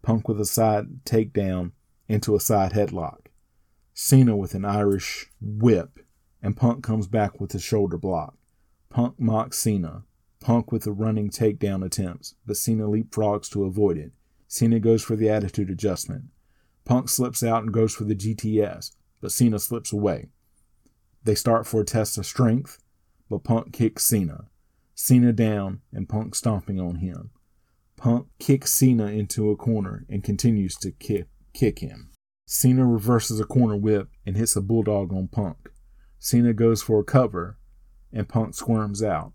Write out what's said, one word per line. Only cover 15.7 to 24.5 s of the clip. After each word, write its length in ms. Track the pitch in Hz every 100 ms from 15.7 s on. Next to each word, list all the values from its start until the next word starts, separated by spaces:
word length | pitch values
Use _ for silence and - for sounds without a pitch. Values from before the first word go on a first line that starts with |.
| 90 104 90 - - - _ _ _ _ _ -
Punk 220 | 123 123
slips 360 | - 123 -
out 200 | 120 113
and 80 | 110
goes 240 | 110 113 -
for 80 |
the 100 | 104
G 220 | 104 104 107
T 260 | 107 107
S, 300 | 104 87 - _ _ _
but 100 | -
Cena 260 | - 120 107
slips 360 | - 117 -
away. 340 | 104 104 80 - _ _ _ _ _ _ _ _ _
They 100 | -
start 320 | 104 - 113 110
for 140 | 110
a 60 | 104
test 320 | 113 104 -
of 80 | 98
strength, 540 | - 123 120 139 - _ _ _ _ _
but 160 | 104 -
Punk 260 | 113 -
kicks 320 | - 113 -
Cena. 460 | - 110 87 76 -